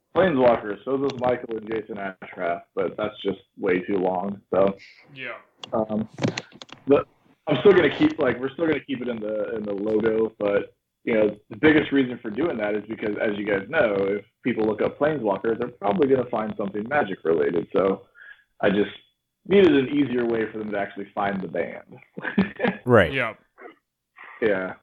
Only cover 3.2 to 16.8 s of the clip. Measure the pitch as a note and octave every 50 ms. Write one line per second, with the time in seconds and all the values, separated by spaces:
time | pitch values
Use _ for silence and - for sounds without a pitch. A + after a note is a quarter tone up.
3.2 | - G2 F#2+ - - _ _ - G#2+ G2 F2+ F#2 F2+ - G2+ F#2+ F2+ F#2 F#2 F2+
4.2 | F#2+ G2+ G2+ G2+ - _ - F#2+ G2 G2 G2 - - - - - _ _ C#3 C3+
5.2 | C3 A#2+ A2+ - - _ _ _ - - - A2+ A2 G#2+ G#2+ G#2+ A2 - - -
6.2 | - - - - - - - - - - - - _ C3 C#3 - - - _ _
7.2 | _ _ _ _ _ D#3+ D3+ - - G#3 F#3 F3+ D#3 C#3 - - D3+ D3+ D3+ -
8.2 | C#3+ B2+ A#2 B2 C3 C3+ - - E3+ D#3+ D3+ C3+ - - C3+ A#2 A#2+ A#2+ A#2 A2
9.2 | G#2 G#2+ G#2+ G#2+ G2+ - A#2 A2 G#2+ G#2 G2+ G2 G2+ G#2+ A2 G#2+ A2 A2+ A2 A2
10.2 | A2+ A2 - - G#2 G2+ G2+ G2 G2 - - _ _ _ _ _ _ B2 A#2 G#2+
11.2 | G#2+ G#2 G2+ - _ _ A#2 A2 C#3+ D#3 D3+ D3+ D3 - C#3 C#3 C3 B2 B2 -
12.2 | - A2+ G2+ B2+ D#3+ F3 C#3+ A2 G#2 G#2 G#2+ G#2 G#2 - A2 G2 A#2 G#2+ G#2 -
13.2 | A2 A2 G2+ G2+ G#2 G#2 G2+ G2 F#2+ - D#3 D#3+ B2+ A2 G2+ G2 G2 G2 G2+ G#2
14.2 | - _ _ _ _ C3 A2+ A2+ A2 G#2+ G#2 - G#2+ F#2+ - - C#3+ D3+ D#3 C#3
15.2 | A2+ G#2 F#2+ G2 - A2+ A2+ - A#2+ B2 - _ G3 G3+ G3+ F3+ D3 C3 C3+ B2+
16.2 | A#2+ - - A2 A2 G#2+ G#2 - G#2 G2+ G2+ G#2